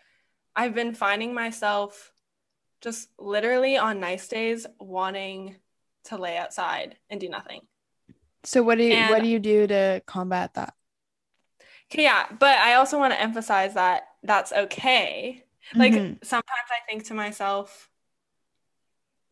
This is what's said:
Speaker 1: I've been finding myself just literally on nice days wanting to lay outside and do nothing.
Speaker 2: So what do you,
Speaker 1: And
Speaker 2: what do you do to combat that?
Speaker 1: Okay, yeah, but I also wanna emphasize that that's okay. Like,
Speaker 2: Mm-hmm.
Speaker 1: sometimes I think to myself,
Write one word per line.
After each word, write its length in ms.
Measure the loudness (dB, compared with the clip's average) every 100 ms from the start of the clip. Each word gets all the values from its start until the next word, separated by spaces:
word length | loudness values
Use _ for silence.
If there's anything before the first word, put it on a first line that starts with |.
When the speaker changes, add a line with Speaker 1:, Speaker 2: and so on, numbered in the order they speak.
| _ _ _ _ _ -4
Speaker 1:
I've 180 | -2
been 200 | -2 -6
finding 400 | -2 -2 -2 -4
myself 800 | -6 -6 -4 -2 -2 -4 -10 -20 _ _ _ _ _ _ _
just 280 | -12 -12 -14 _
literally 580 | -4 -2 0 2 2 2
on 220 | 0 -2
nice 280 | -6 -8 -8
days 380 | -6 -4 -4 -8 _
wanting 760 | -10 -6 -4 -6 -10 -12 -14 -18 _ _ _ _
to 120 | -16 -10
lay 180 | -6 -6
outside 600 | -8 -6 -6 -6 -8 -14 _
and 100 | -12
do 80 | -10
nothing. 340 | -12 -12 -18 _ _ _ _ _ -20 _ _
Speaker 2:
So 180 | -2 0
what 160 | 2 4
do 60 |
you, 120 | 4 4
Speaker 1:
And 100 | 4
Speaker 2:
what 160 | 4
do 60 | 4
you 100 | 0
do 280 | 2 4 4
to 360 | 2 2 0 -6
combat 480 | -8 -4 -4 -4
that? 200 | -8 -10 _ _ _ _ _ _ _ _ _ _ -20 _
Speaker 1:
Okay, 120 | 2
yeah, 240 | 4 4 0 2
but 200 | 4 6
I 160 | 6
also 240 | 6 4 2
wanna 160 | 0 0
emphasize 580 | -2 -4 0 0 0
that 340 | 0 2 0 -4 _
that's 300 | 0 0 2
okay. 920 | -2 -2 -2 2 2 2 -6 -10 -12 _ _ -4 4
Like, 160 | 6
Speaker 2:
Mm-hmm. 220 | 6 2 -8
Speaker 1:
sometimes 460 | -4 -4 -2 -8 -4
I 100 | -6 -6
think 140 | -10 -8
to 80 |
myself, 720 | -8 -8 -6 -4 -4 -6 -16 _ _ _ _ _ _ _ _ _ _ _ _ _ _ _